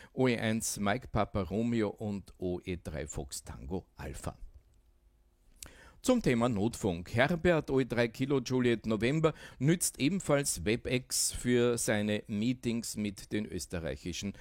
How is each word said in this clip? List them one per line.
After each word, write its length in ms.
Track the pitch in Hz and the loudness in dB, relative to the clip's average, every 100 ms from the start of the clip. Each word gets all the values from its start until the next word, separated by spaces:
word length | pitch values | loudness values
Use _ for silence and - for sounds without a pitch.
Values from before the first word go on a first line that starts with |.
| - | -16
O 160 | - 127 | 0 2
E 80 | 113 | 2
eins 420 | 110 113 - - | 0 0 -2 -2
Mike 300 | 101 113 - | 0 -2 -2
Papa 340 | 117 101 107 | -2 0 -2
Romeo 460 | 90 98 117 117 101 | -2 0 0 2 0
und 440 | - 110 101 - - | -2 -6 -6 -10 -6
O 220 | 92 90 | -4 -4
E 120 | - 87 | -4 -8
drei 300 | - 78 78 | -6 -8 -6
Fox 360 | - 69 - | -8 -8 -10
Tango 420 | - 62 67 92 - _ | -12 -14 -8 -8 -8 _
Alpha. 400 | 73 - - - - - _ _ _ _ _ _ _ _ _ - - - - - | -12 -8 -10 -10 -16 -18 _ _ _ _ _ _ _ _ _ -20 -20 -20 -20 -8
Zum 220 | - 254 | 2 2
Thema 260 | - 123 117 | 4 4 4
Notfunk. 640 | 104 107 - 104 85 87 | 2 0 0 -2 -2 -2
Herbert 560 | 120 139 170 180 165 143 | 2 2 4 4 4 2
O 100 | 135 | 0
E 40 | |
drei 240 | 131 117 120 | 2 2 0
Kilo 320 | 107 131 143 | 0 0 0
Juliet 460 | 123 127 123 117 110 | 2 2 4 2 0
November 480 | 110 113 156 160 - - - | 0 2 2 0 -2 -14 -2
nützt 400 | 135 170 - - | 2 2 0 0
ebenfalls 680 | 131 190 - 143 143 - | 0 0 2 2 2 -2
WebEx 680 | 87 120 120 127 123 - - | 0 0 0 -4 -2 -2 -2
für 440 | - 123 123 120 120 | -2 2 4 4 2
seine 460 | - 107 104 104 - | 0 0 2 0 -2
Meetings 680 | 104 113 127 123 117 110 110 | -2 0 -2 -2 -2 -4 -4
mit 360 | 104 98 - | -4 -6 -6
den 140 | 107 104 | -4 -4
österreichischen 880 | 92 - 90 80 67 90 82 101 - | -6 -6 -6 -4 -6 -6 -6 -6 -8